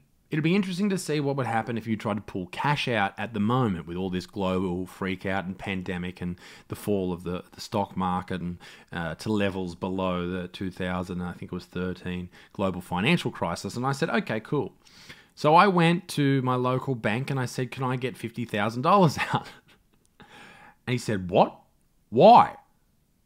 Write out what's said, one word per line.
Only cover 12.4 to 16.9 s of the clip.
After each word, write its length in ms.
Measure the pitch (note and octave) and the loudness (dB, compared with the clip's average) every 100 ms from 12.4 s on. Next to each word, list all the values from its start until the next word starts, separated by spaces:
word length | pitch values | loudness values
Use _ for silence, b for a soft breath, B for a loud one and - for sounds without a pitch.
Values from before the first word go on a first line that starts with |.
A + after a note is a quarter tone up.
| B | B
global 260 | - G2 F2+ | -4 -2 -2
financial 500 | - F2 G#2+ E3+ A#2+ | -4 0 2 2 0
crisis." 460 | - E2+ F2 G2+ A#2 | -4 -4 -4 -6 -4
And 80 | |
I 80 | C3 | -4
said, 160 | C3+ D#3+ | -2 -2
"Okay, 320 | A3+ - A2 | -2 -2 -6
cool." 320 | - D3 F#2+ - B B B B B - | -4 -4 -4 -10 B B B B B 0
So 200 | D3+ E3 | 4 6
I 100 | G3+ | 6
went 420 | F3 E3 E3+ - | 6 6 4 0
to 300 | - C#3 C3+ | 0 2 4
my 120 | B2+ | 2
local 400 | B2+ B2+ B2+ - | 0 2 0 -2